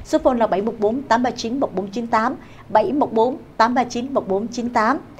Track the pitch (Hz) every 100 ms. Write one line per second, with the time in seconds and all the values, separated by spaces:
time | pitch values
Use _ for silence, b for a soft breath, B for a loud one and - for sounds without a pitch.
0 | - 311 311 247 214 180 214 - 208 254
1 | 277 226 247 240 226 262 - 185 196 240
2 | 233 226 226 359 B B B 214 220 285
3 | 233 220 240 269 - - 226 247 240 233
4 | 254 269 185 190 226 - 240 240 214 302
5 | - B